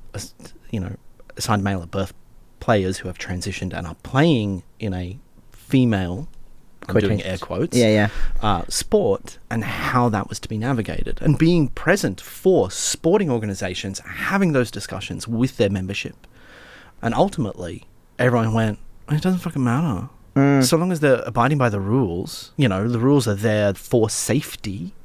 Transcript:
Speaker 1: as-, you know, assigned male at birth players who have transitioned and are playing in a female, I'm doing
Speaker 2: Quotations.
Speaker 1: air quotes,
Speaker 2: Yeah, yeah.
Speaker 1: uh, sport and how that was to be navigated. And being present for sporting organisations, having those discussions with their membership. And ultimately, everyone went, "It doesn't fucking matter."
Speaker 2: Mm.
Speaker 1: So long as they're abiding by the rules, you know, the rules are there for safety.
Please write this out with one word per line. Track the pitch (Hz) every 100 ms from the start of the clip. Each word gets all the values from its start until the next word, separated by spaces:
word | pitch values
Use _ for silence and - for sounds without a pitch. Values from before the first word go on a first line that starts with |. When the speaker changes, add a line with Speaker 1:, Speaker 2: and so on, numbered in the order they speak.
| - 101
Speaker 1:
as-, | - - - - -
you | 110
know, | 92 101 - - - -
assigned | - 107
male | 101 98
at | 85
birth | 98 95 - - - - -
players | - 107 95 98
who | 92
have | 90
transitioned | - 90 92 95 92 87
and | 85
are | 85
playing | - 131 165 135 104 92 - -
in | 107 92
a | 90 92 - - -
female, | - - 135 123 101 90 90 160 - - - - - -
I'm | -
doing | 98 104
Speaker 2:
Quotations. | -
Speaker 1:
air | 92
quotes, | - 87 151 123
Speaker 2:
Yeah, | 113
yeah. | 107 101 - - -
Speaker 1:
uh, | 110 92 85
sport | - - 107 107 95 - - -
and | 113
how | 104 98 78 127 120
that | 104 -
was | -
to | -
be | 110
navigated. | 117 131 104 - - -
And | - 135
being | 165 175 143
present | - - 196 135 92
for | - - 190 180 98
sporting | - - - 160 202 180
organisations, | 120 107 95 95 90 95 95
having | - - - 196 190
those | 139 117
discussions | 101 - - - - -
with | 113 127 -
their | 104
membership. | 98 95 98 - - - - - - - - - -
And | 117
ultimately, | 113 190 180 110 - 87 90 - - _ -
everyone | 123 120 110
went, | 113 110 104 - - -
"It | 151
doesn't | 185 185
fucking | 175 156
matter." | 123 120 165 92 127 - - -
Speaker 2:
Mm. | 139 139
Speaker 1:
So | 127 165
long | 180
as | 170
they're | 147 123 -
abiding | 117 123 147
by | 123
the | 104
rules, | 98 123 110 85 - - - -
you | 131
know, | 95 110
the | 120
rules | 123 143 110
are | 98
there | 110 107 101
for | 98 - 123 110
safety. | - - 120 - - 107 98 175 -